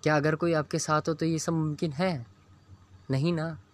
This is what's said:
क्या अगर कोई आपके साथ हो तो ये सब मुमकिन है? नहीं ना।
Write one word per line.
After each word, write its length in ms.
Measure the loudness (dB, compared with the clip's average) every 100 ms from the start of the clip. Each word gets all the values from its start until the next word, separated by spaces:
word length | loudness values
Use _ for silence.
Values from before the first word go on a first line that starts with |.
क्या 140 | 4 4
अगर 180 | 4
कोई 180 | 2 2
आपके 260 | 0 0 -4
साथ 240 | 2 0
हो 120 | 2
तो 120 | -2 0
ये 120 | 0
सब 140 | -2
मुमकिन 400 | -2 -2 -2 -4
है? 340 | -2 -2 -2 -8 -18 _ -20 _ -20 -20 -20 -4
नहीं 220 | 0 0
ना। 260 | 0 -4 -8 -16